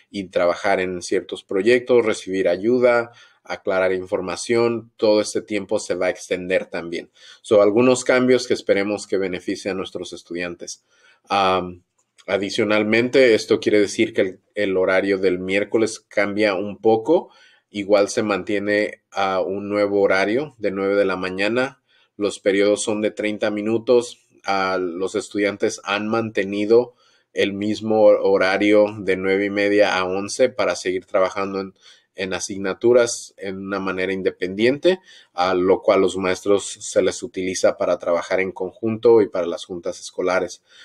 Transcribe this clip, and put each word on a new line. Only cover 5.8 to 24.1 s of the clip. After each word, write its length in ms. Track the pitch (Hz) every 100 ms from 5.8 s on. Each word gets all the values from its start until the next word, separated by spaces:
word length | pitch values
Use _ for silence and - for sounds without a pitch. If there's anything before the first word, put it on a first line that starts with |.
| -
va 120 | 90 92
a 40 |
extender 560 | 87 - 92 90 92 87
también. 440 | 90 85 85 - _ - -
So, 220 | - 104
algunos 420 | 104 107 127 127
cambios 440 | - 127 127 123 -
que 60 |
esperemos 520 | 104 - 98 101 101 -
que 120 | 98
beneficien 540 | 95 90 - 98 104
a 60 | 92
nuestros 340 | 85 90 90
estudiantes. 720 | 85 - 85 90 85 - - _ _ _ _ -
Am, 560 | 98 95 92 90 87 _ _ _ _ -
adicionalmente, 1080 | 95 101 - 104 107 107 113 123 135 127
esto 260 | 110 - 107
quiere 180 | - 104
decir 340 | 98 - 107
que 100 | -
el, 180 | 98 90 _ -
el 200 | 101 92
horario 420 | 95 92 98 95
del 200 | 95 90
miércoles 640 | 92 98 104 117 107 -
cambia 540 | _ - 101 101 107
un 240 | 92 104 98
poco. 520 | 110 113 127 175 - _ _ _ _
Igual 400 | 104 95 101 101
se 140 | -
mantiene, 800 | 107 95 90 101 101 104 107 - _
ah, 300 | 98 98 95
un 280 | 85 98 101
nuevo 320 | 104 101 101
horario 540 | 98 95 98 117 147 -
de 140 | 101
nueve 240 | 95 98
de 100 | 101
la 120 | 98 92
mañana. 680 | 92 92 104 120 135 - _ _ _ -
Los 220 | 101 -
periodos 440 | 104 98 101 104
son 200 | - 104
de 80 | 107
treinta 400 | - 107 104 110
minutos. 720 | 104 107 113 113 123 117